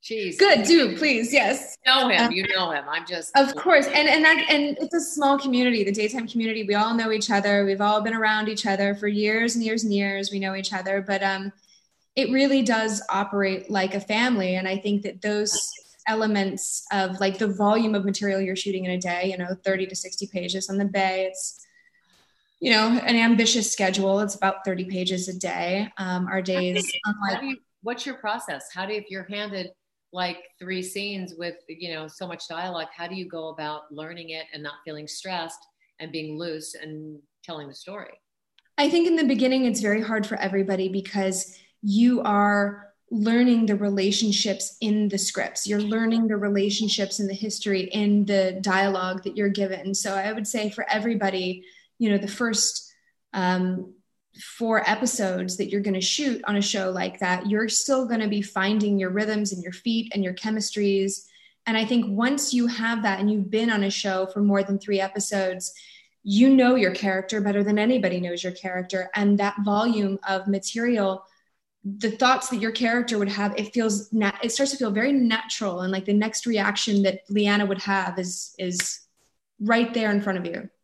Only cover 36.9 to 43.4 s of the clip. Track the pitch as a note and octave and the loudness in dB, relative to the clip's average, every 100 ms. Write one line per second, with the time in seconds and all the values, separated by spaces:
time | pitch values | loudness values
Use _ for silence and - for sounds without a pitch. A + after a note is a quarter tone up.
36.9 | D#3 D#3 D3+ _ _ - D#3 C#3+ - - | -14 -14 -18 _ _ -16 -14 -14 -16 -16
37.9 | G3+ - - _ _ _ _ _ - D4 | -16 -16 -20 _ _ _ _ _ 0 4
38.9 | E4+ E4+ E4 C4+ B3+ B3+ C4 B3 G#3 G#3 | 4 4 4 4 4 4 4 2 2 2
39.9 | G#3 A3 A3 G#3 - F#3+ G3 G3 F#3+ F#3+ | 0 0 -2 -2 -2 0 0 0 0 0
40.9 | G3 F#3+ G3+ F#3+ F#3 - - _ _ G#3 | -2 -4 -2 0 -2 -6 -12 _ _ 0
41.9 | G3+ A#3+ B3 - G3+ G#3 G3+ G3+ G3+ - | 6 6 4 2 4 4 4 0 -2 -18
42.9 | _ _ A3+ G#3+ A#3 | _ _ -2 2 4